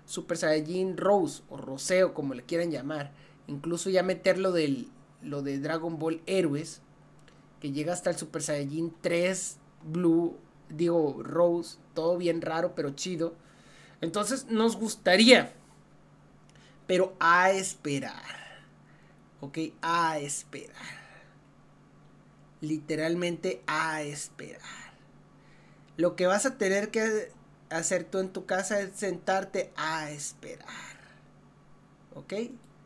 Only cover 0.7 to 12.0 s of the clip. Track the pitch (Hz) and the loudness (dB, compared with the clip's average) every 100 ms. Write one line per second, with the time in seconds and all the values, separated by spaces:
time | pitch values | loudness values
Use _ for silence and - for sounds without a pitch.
0.7 | 180 190 165 175 202 156 - - 139 - | -2 -2 0 4 4 4 -4 -14 -14 -12
1.7 | - - 185 180 - 139 123 - 170 175 | -8 2 4 4 2 -6 -6 -4 -2 -2
2.7 | 139 139 156 143 - - - - 143 165 | -4 -4 -6 -8 -14 -20 -20 -12 -8 -4
3.7 | 170 190 185 180 180 190 180 190 175 147 | -4 2 2 2 2 2 4 2 2 2
4.7 | 131 - - - - 147 143 139 139 147 | 0 -6 -18 -20 -16 -8 -6 -4 -4 -4
5.7 | 160 165 160 160 160 - 190 170 143 160 | -4 -4 -4 -4 -4 -2 2 2 0 -4
6.7 | - - - - - - - - - 147 | -14 -20 -20 -20 -20 -20 -20 -20 -12 -6
7.7 | 139 156 175 180 170 156 160 147 147 143 | -4 -2 -2 -2 -4 -6 -6 -4 -4 -2
8.7 | 156 165 - - 170 180 185 - - - | -4 -6 -4 0 2 2 0 -6 -12 -20
9.7 | - 160 165 170 165 170 - - - - | -18 -6 2 4 4 2 -4 -20 -20 -16
10.7 | 156 170 170 147 131 131 156 175 170 165 | -2 2 4 2 0 -4 4 4 4 -4
11.7 | - - - | -14 -10 -2